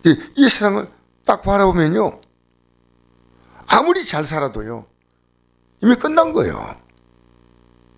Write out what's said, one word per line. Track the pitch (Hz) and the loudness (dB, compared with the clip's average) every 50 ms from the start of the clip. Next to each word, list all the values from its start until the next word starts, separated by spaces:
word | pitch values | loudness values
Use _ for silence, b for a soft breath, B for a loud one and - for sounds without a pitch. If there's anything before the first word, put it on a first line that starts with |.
| - | 2
이, | 165 147 - - - - | 2 2 2 -2 -6 0
이 | 269 277 240 | 2 2 2
세상을 | - - 208 202 196 - - - - _ _ _ _ _ _ | 2 2 -2 -2 -2 -2 -8 -10 -16 _ _ _ _ _ _
딱 | - 214 - | -2 -2 0
바라보면요, | - 196 202 202 196 190 175 175 160 151 175 220 208 156 - - _ _ _ _ _ _ _ _ _ _ _ _ _ _ _ _ _ _ _ _ _ _ b b b b b b b | 0 -2 0 2 2 2 2 2 0 0 0 -2 -2 -4 -6 -10 _ _ _ _ _ _ _ _ _ _ _ _ _ _ _ _ _ _ _ _ _ _ b b b b b b b
아무리 | b - 240 285 349 359 381 - | b 2 2 2 2 0 -2 -2
잘 | - - 147 156 | -4 -4 -4 -4
살아도요, | 131 160 151 143 131 104 110 107 113 117 113 107 _ _ _ _ _ _ _ _ _ _ _ _ _ _ _ _ _ _ - | -4 -4 -4 -4 -4 -6 -8 -12 -10 -12 -14 -16 _ _ _ _ _ _ _ _ _ _ _ _ _ _ _ _ _ _ 0
이미 | 196 233 240 | 2 2 2
끝난 | 240 - 302 311 330 330 320 | 2 0 -2 0 0 0 0
거예요. | - - 120 85 71 55 52 50 - - _ _ _ _ _ _ _ _ _ _ _ _ _ _ _ _ 60 _ _ _ _ _ _ | 0 -2 -4 -4 -4 -8 -12 -14 -16 -18 _ _ _ _ _ _ _ _ _ _ _ _ _ _ _ _ _ _ _ _ _ _ _